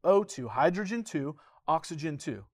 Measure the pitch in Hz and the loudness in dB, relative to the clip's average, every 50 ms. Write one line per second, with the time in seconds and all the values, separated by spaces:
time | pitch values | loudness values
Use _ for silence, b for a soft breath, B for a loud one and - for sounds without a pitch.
0 | - 170 196 202 214 - - - 123 113 104 127 143 175 180 196 214 185 226 233 | 6 6 6 6 4 2 -6 -8 -8 -4 0 4 4 4 4 2 -4 -2 -4 -4
1 | 220 - - 151 135 143 147 b b b b b b - 156 160 - - 170 151 | -6 -4 -4 -4 -4 -4 -6 b b b b b b 0 0 0 0 -6 -8 -6
2 | 151 160 151 139 - 156 117 101 101 _ | -6 -6 -6 -6 -6 -8 -8 -8 -12 _